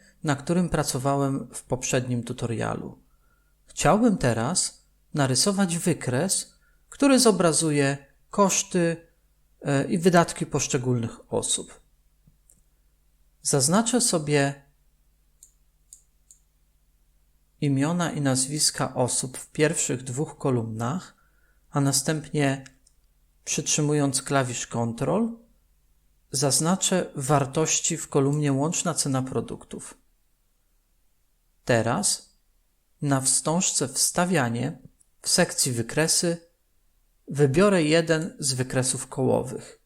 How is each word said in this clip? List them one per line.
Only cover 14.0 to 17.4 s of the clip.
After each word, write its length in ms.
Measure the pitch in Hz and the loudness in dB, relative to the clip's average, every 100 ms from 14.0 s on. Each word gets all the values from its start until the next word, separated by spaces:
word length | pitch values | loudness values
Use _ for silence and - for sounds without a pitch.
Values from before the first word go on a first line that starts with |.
sobie 600 | - 175 147 147 139 139 _ _ _ _ _ _ _ _ - _ _ _ _ - _ _ _ - _ _ _ _ _ _ _ _ _ _ | 2 0 0 2 2 -2 _ _ _ _ _ _ _ _ -20 _ _ _ _ -20 _ _ _ -20 _ _ _ _ _ _ _ _ _ _